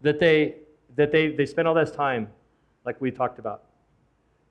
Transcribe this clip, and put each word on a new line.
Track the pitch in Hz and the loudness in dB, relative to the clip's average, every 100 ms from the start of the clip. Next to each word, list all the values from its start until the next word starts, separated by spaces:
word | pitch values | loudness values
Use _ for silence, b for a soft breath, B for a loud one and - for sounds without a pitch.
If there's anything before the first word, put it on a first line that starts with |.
that | 143 151 | -2 2
they, | 170 156 151 - - _ _ 123 | 4 4 2 -4 -20 _ _ 0
that | 147 | 2
they, | 156 156 | 2 0
they | 143 139 | 0 -4
spent | - 165 | 0 0
all | |
this | 165 151 | 2 0
time, | - 143 123 107 - _ _ _ _ | -2 -2 -2 -6 -12 _ _ _ _
like | 123 120 | -12 -6
we | 131 | -6
talked | - 127 - | -4 -6 -6
about. | 110 104 _ _ _ _ _ _ _ _ _ | -12 -12 _ _ _ _ _ _ _ _ _